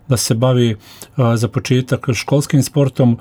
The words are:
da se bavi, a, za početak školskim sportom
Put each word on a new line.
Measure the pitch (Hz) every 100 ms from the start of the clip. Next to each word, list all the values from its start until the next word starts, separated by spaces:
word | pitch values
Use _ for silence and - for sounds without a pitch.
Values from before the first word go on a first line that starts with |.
| -
da | 123
se | - 113
bavi, | 131 123 120 110 - - - -
a, | 117 117
za | 110
početak | - - 127 123 127 -
školskim | 113 - 143 - 143
sportom | 127 147 139 - 123 117